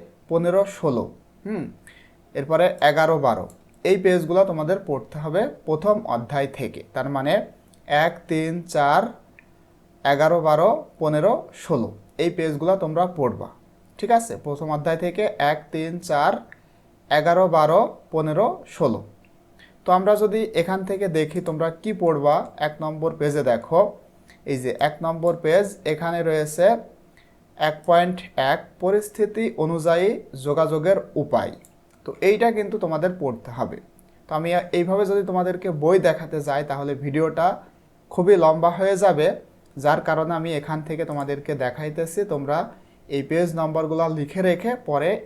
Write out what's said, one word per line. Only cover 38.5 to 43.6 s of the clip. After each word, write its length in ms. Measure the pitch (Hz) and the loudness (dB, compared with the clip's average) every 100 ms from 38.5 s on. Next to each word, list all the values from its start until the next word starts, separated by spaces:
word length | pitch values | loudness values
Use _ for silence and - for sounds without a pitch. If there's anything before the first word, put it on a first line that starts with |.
| 160 170 165 | 4 2 2
হয়ে 180 | 190 190 | 0 4
যাবে, 220 | 190 151 170 - - _ _ 147 | 4 4 2 0 -8 _ _ -4
যার 240 | 147 160 160 | 0 2 0
কারণে 240 | 156 160 165 | 0 0 -4
আমি 100 | 165 147 | -4 -4
এখান 180 | 147 156 151 | -4 -6 -6
থেকে 140 | 156 160 | -6 -6
তোমাদেরকে 420 | 147 139 143 143 139 | -6 -6 -6 -6 -4
দেখাইতেছি। 560 | 127 156 156 151 165 208 202 | -4 -4 -6 -6 -4 -4 -4
তোমরা 260 | 147 135 156 226 - _ _ - | -4 -2 -2 -4 -10 _ _ -8
এই 140 | 139 143 | -6 -2
পেজ 180 | 165 175 165 | 0 0 -2